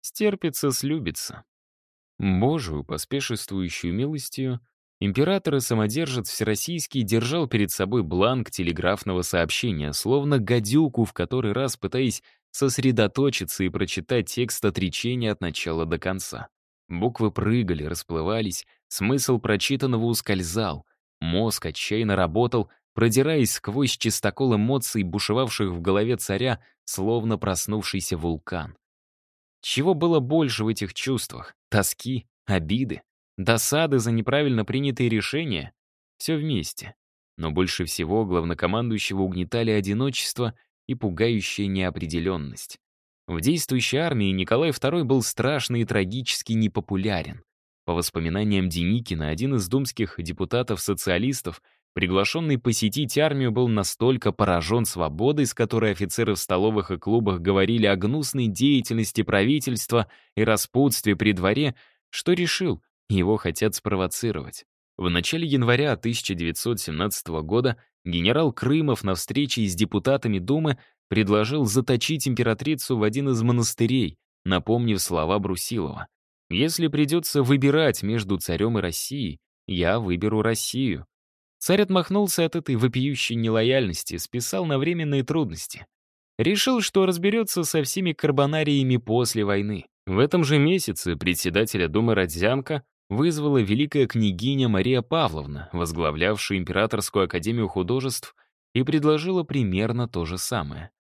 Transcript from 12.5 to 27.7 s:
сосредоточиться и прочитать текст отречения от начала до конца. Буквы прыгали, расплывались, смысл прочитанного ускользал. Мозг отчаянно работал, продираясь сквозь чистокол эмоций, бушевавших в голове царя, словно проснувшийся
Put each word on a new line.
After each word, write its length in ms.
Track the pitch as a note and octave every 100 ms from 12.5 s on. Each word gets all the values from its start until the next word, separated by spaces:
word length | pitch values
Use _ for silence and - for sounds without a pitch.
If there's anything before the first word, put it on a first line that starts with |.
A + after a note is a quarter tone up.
сосредоточиться 1120 | - C#3 B2 C3 A#2 G#2 - C#3 - F2+ - F#2+
и 40 |
прочитать 580 | - F#2 - E2+ B2 F#2+
текст 340 | - A#2+ -
отречения 680 | G#2+ - F#2 - A#2+ B2 A2+
от 100 | G#2
начала 440 | F2 D#2 - D#2+ E2
до 140 | E2
конца. 480 | F#2 F#2+ - A#1+ - _ _ _ _
Буквы 420 | F2 A2+ A#2+ A2
прыгали, 520 | - G2 A#2+ G2+ E2
расплывались, 840 | D2+ E2+ - E2 D#2+ A2 G#2+ F2 - _ _
смысл 520 | - G2 C3+ B2 A#2+
прочитанного 680 | - G#2 - C#3 C3+ A#2 A#2
ускользал. 800 | A2+ - G2 E2+ F#2+ G#2 C#2+ - _ _ _
Мозг 460 | E2 F2 A2 - E2+
отчаянно 480 | D2+ - G#2+ A2 G2
работал, 540 | F2 E2+ A#2+ A#2+ G#2 _ _
продираясь 580 | - A#2 A2+ C#3 D#3+ A#2
сквозь 440 | - - A2+ C3+ -
чистокол 600 | A2+ - G#2 - C3+ G#2+
эмоций, 480 | A2 C3+ - A2+
бушевавших 680 | F2+ G2 - A2 C3 - G2+
в 120 | F2
голове 360 | E2+ G2 A2 B2
царя, 440 | - G2 B2+ A#2 _ _ -
словно 520 | - G2 A#2 A2+ G#2+
проснувшийся 800 | - F2+ -